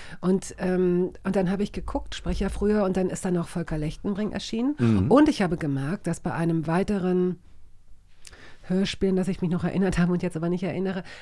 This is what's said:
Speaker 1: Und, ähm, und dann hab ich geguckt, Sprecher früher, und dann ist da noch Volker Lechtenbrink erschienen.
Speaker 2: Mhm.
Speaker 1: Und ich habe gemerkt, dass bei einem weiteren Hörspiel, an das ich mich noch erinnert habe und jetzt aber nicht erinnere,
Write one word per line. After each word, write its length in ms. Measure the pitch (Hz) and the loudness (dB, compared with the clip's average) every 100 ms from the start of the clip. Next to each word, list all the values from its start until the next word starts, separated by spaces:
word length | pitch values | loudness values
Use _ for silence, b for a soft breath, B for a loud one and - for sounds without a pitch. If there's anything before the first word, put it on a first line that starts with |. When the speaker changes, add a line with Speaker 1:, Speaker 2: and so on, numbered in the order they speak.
| B B | B B
Speaker 1:
Und, 340 | 180 190 - - | 2 2 0 -4
ähm, 520 | 180 185 180 175 185 - | 0 2 4 4 2 -2
und 120 | 190 196 | -2 0
dann 140 | 180 | 2
hab 80 | 196 | 0
ich 100 | 208 | -2
geguckt, 440 | - - 285 - - | -4 -4 -4 -4 -8
Sprecher 340 | 175 185 196 | -4 -2 0
früher, 320 | - 202 214 | 0 2 4
und 120 | 190 190 | 2 2
dann 140 | 185 | 0
ist 140 | - | 0
da 60 | 185 | 0
noch 160 | 175 165 | 0 -2
Volker 300 | 175 170 156 | -4 -4 -2
Lechtenbrink 540 | 151 - 202 190 214 | -4 -4 -4 -2 -4
erschienen. 420 | - - 226 254 294 | -4 -6 -2 -2 2
Speaker 2:
Mhm. 300 | 117 104 104 | 4 4 6
Speaker 1:
Und 180 | 254 311 | 6 6
ich 120 | - | 4
habe 140 | 185 175 | 0 0
gemerkt, 500 | 143 135 139 202 170 | -2 -2 -2 -4 -2
dass 100 | 165 | -4
bei 120 | 175 | -4
einem 340 | 123 170 165 156 | -2 0 0 0
weiteren 720 | 170 196 202 180 180 180 175 - - - - - - - B B B B B | 0 0 0 2 2 2 -2 -10 -20 -18 -20 -18 -20 -20 B B B B B
Hörspiel, 440 | - 185 196 - 196 | -2 0 0 0 0
an 80 | 185 | 2
das 100 | 185 | 0
ich 160 | 185 | 0
mich 80 | 175 | 0
noch 140 | 175 | 0
erinnert 340 | 180 175 190 170 | 0 2 2 4
habe 140 | 175 | 4
und 100 | 175 | 2
jetzt 140 | 180 160 | 0 -2
aber 120 | 170 | -2
nicht 140 | 170 | -2
erinnere, 400 | 185 151 190 185 - B | -2 -2 -2 -4 -8 B